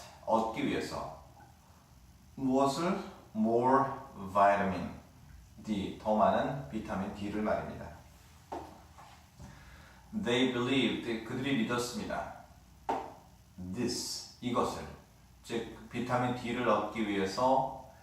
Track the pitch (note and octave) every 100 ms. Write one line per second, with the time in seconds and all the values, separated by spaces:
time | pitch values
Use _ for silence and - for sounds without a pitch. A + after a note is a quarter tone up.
0 | - - - A2+ - - - - - -
1 | - - - - - - - - - -
2 | - - - - C3 C3 C#3 E3 F3+ G3
3 | - - - A2 A2+ A#2+ B2+ C#3 - -
4 | - G2 F#2+ G2+ G2+ G2+ F#2+ F2 - -
5 | - - - - - - A2 F#2+ - -
6 | G#2+ G#2+ - - - - - G#2+ - F#2+
7 | G2+ - G2+ G#2 G#2+ - - - - -
8 | - - - - - - - - - -
9 | - - - - - - - - - -
10 | - G#2+ A#2 B2 C3 A#2+ B2 C3+ G#2+ -
11 | A#2 A2 - B2+ C3+ A#2 A2 A#2+ A#2+ G#2
12 | F#2 - - - - - - - - -
13 | - - - - - F2+ F2+ A#2 A2 -
14 | - - - - A#2+ A#2+ - - D2+ -
15 | - - - - - A#2 - - - A#2+
16 | B2 B2 B2 - A#2 A#2+ A#2 G#2 - A2+
17 | G2+ G2 F#2+ B2 B2+ - - - - -